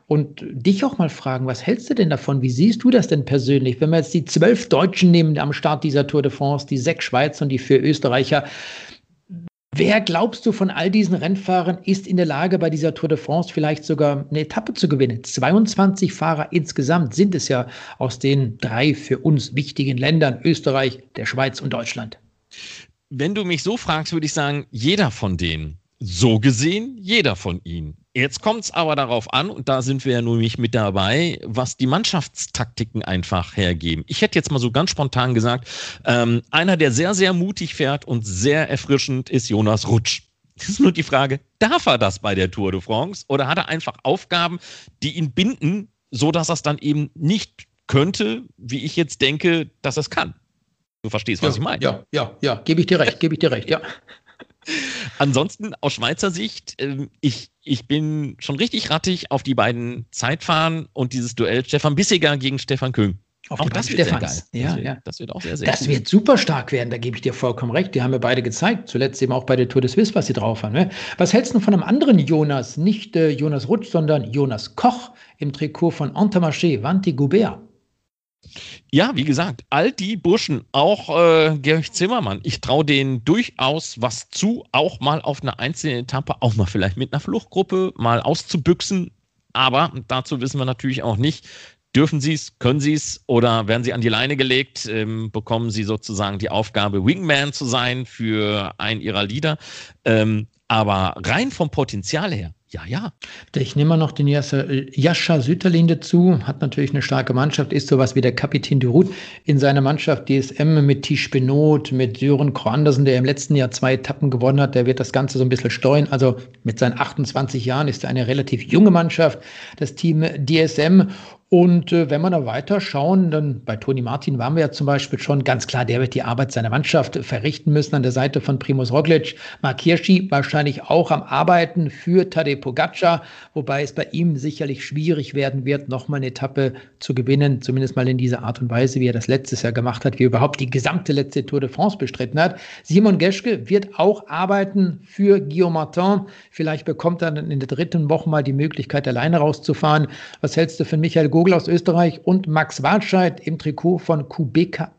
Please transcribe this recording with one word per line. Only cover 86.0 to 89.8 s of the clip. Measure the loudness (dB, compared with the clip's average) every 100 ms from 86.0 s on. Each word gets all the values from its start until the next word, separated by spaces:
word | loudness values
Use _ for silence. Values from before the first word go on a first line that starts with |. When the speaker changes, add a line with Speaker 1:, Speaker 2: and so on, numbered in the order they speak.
Speaker 2:
Etappe, | -4 -6 -6 -2
auch | 0
mal | 0 0
vielleicht | 0 -2 -2
mit | -6
einer | -6
Fluchtgruppe | -4 -6 -4 -4 -2 -2 -4 -2
mal | 0 2
auszubüchsen. | 0 -4 -4 -2 0 0 0 -4 -4 -10 _ _ _
Aber | -2 2 2